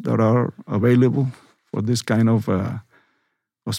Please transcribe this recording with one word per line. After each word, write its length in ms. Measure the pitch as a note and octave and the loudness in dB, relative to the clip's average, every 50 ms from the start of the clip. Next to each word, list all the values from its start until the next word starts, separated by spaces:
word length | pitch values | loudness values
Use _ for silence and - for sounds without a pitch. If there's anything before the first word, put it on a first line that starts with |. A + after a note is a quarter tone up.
that 180 | A#2+ B2 A#2 A2 | -4 -2 0 2
are 320 | A2 A2 A#2+ B2 A#2 - - - - | 2 2 2 2 0 -2 -6 -12 -10
available 640 | - B2 G2+ A#2 A#2+ B2 B2 B2+ B2 - C#3 C3 C3 B2 - _ _ _ _ _ _ | -6 -4 0 2 2 4 4 4 2 2 0 -2 -4 -6 -10 _ _ _ _ _ _
for 100 | - - | -8 -4
this 220 | G#2 A2+ A#2+ A2 | -2 -2 -4 -4
kind 260 | - - A2+ A2 A2+ A2+ | -2 -2 0 2 2 2
of, 200 | A2+ G#2+ G#2 - | 2 0 0 -2
uh, 300 | G2 F#2 G2 - - G#2+ - _ _ _ _ _ _ _ _ _ _ _ _ _ _ _ _ | -2 -2 -4 -4 -8 -10 -12 _ _ _ _ _ _ _ _ _ _ _ _ _ _ _ _
of 80 | - G#2+ | -10 -10